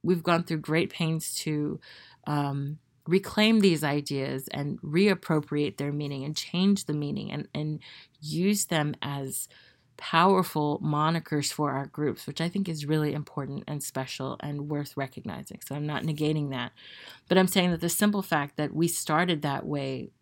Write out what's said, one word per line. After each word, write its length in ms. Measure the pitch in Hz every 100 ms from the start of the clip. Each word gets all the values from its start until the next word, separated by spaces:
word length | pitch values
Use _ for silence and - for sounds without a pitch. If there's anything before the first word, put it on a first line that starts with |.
we've 200 | 160 180
gone 200 | 170 170
through 160 | 175 160
great 320 | 156 156 -
pains 440 | - 160 160 - -
to, 440 | - 151 147 156 - - - - -
um, 520 | 147 143 139 143 151 _ _ -
reclaim 540 | 185 190 - 214 226
these 240 | 196 160
ideas 640 | 151 147 143 139 135 131 -
and 320 | - 143 -
reappropriate 960 | 151 156 202 185 - 156 147 151 147 -
their 160 | 143
meaning 320 | 147 147 139
and 120 | 135 151
change 500 | - 175 196 196 -
the 60 |
meaning 380 | 151 147 139 156
and, 160 | 147 -
and 240 | 147 151 151 - - - _
use 440 | 151 156 185 208
them 320 | - 165 151 -
as 480 | - 139 135 135 - - - _ _ -
powerful 840 | - 165 180 190 175 156 147 143
monikers 720 | 156 147 156 165 - 147 139
for 200 | - 147
our 140 | 131 139
groups, 400 | - 147 - -
which 140 | -
I 80 | 170
think 200 | 196 190
is 180 | 156 143
really 260 | 156 151
important 520 | 147 147 - 135 139 -
and 160 | 147
special 540 | - 135 131 - 135 -
and 280 | 147 143 147
worth 280 | 147 143 -
recognizing. 640 | 135 - - 85 - -
So 100 | -
I'm 120 | 147 151
not 160 | 151
negating 480 | 165 147 151 156 143
that, 220 | 131 120 _ - - - - _
but 100 | 185
I'm 80 | 185
saying 240 | 196 180
that 100 | 170
the 80 | 170
simple 340 | - 208 208
fact 340 | 190 156 143 -
that 180 | 151
we 140 | 151 170
started 540 | - - 156 180 156
that 240 | 147 135 -
way 440 | 143 135 131 - _